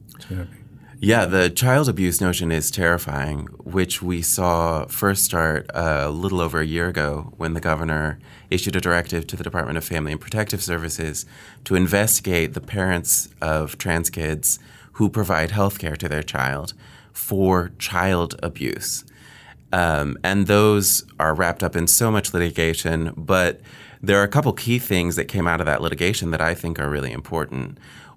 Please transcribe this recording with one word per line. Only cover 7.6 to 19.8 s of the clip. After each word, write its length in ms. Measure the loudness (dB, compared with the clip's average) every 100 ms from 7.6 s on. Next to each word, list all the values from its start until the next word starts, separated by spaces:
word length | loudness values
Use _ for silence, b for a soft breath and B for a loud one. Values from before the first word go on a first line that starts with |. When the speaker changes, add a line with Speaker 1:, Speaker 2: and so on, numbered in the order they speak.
Speaker 2:
governor 580 | 0 0 0 -2 -2 -6 B B B
issued 260 | -2 0 -2
a 40 |
directive 460 | 2 0 0 -6 -6
to 100 | -8
the 60 |
Department 320 | -6 -6 -4 -4
of 80 |
Family 280 | -4 -4 -4
and 80 | -6
Protective 420 | -6 -4 -4 -4
Services 640 | -4 -4 -4 -6 -6 -8 -10 B B B
to 100 | 0
investigate 800 | 2 4 4 2 0 0 0 0
the 60 | -4
parents 680 | -6 -2 0 0 0 -2 -2 -6
of 340 | -2 0 -2 -4
trans 320 | -2 0 -2
kids 500 | -4 -4 -2 -2 -4 B B B
who 180 | 0 0
provide 400 | 0 0 0 0
health 280 | 2 0 0
care 180 | -6 -4
to 120 | -4
their 140 | -4
child 500 | -4 -2 -2 -2 -8 -14 B B B
for 600 | -10 -4 2 4 4 2 -6
child 580 | -4 0 2 2 0 -4
abuse. 600 | -8 -4 -6 -4 -6 -8 -10 B B B B B -2
Um, 440 | 2